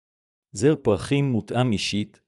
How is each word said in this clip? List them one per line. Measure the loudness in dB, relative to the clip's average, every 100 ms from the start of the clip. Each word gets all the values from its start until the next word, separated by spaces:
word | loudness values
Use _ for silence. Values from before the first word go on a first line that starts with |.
| _ _ _ _ _
זר | 0 2 2
פרחים | 2 0 0 0 0
מותאם | -2 -2 -2 0
אישית, | 0 -2 -4 -6 _